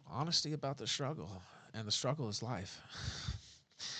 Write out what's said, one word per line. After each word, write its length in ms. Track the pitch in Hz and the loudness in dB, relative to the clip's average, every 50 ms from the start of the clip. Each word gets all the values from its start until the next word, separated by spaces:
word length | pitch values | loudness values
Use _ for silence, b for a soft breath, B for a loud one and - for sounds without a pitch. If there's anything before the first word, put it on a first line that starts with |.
| - | -8
honesty 480 | - - 120 147 170 160 - - 147 151 | -4 0 0 2 4 6 4 4 4 2
about 240 | 147 - 135 135 131 | 0 0 0 0 0
the 80 | 117 | 0
struggle. 560 | - - - 143 131 156 156 78 95 98 92 90 B B B B B - | 0 2 2 2 2 0 0 -4 -4 -6 -8 -10 B B B B B -6
And 120 | 113 107 | -4 0
the 60 | 107 - | 2 2
struggle 360 | - - 127 143 156 127 107 | 4 6 4 4 4 2 0
is 140 | 101 - 113 | 0 0 0
life. 380 | 120 123 87 92 - - - - | 0 0 -2 -2 -4 -8 -10 -12
<laughs> 520 | - - - - - - - - - - - - - - - - _ - B B B B B | -10 -6 -4 -2 -2 -2 0 0 -2 -2 -2 -6 -14 -18 -20 -20 _ -12 B B B B B